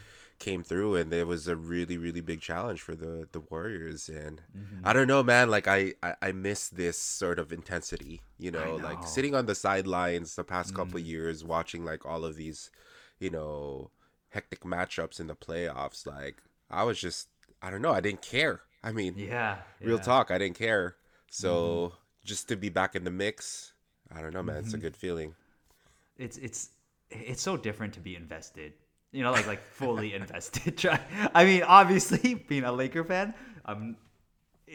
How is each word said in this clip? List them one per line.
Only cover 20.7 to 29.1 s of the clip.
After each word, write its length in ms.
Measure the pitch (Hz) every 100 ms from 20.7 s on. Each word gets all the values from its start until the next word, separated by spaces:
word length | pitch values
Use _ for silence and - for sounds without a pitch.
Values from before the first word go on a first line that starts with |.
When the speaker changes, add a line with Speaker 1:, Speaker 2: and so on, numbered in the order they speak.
| 107 90 - _ _ _
Speaker 1:
So 220 | - 92
Speaker 2:
Mm-hmm. 400 | 85 85 85 87 87 _ _
Speaker 1:
just 240 | - 101 -
to 80 | 107
be 120 | 98
back 280 | 90 95 95
in 80 |
the 80 | 90
mix, 600 | 90 101 - - - - _ _ _ -
I 80 | 82
don't 140 | 80
know, 80 | 87
man. 140 | 90 76
It's 180 | 110
a 20 | -
Speaker 2:
Mm-hmm. 60 | 82
Speaker 1:
good 100 | -
feeling. 380 | 90 85 78 80 _ _ _ _ _ _ _ -
Speaker 2:
It's, 180 | 123 -
it's, 320 | 127 - - _ _ _ _
it's 320 | 113 117 127
so 140 | 190 170
different 380 | 113 104 107
to 60 | -
be 160 | 87 87
invested. 560 | 80 80 - - 76 - _ _ _